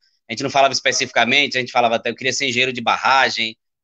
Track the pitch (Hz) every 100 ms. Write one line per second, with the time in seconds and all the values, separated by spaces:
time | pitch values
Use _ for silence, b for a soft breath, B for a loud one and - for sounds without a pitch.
0 | _ _ _ 113 135 139 139 127 131 120
1 | 127 127 117 139 139 127 123 123 120 113
2 | 120 117 131 117 139 120 131 123 113 92
3 | 110 135 123 - 113 113 _ _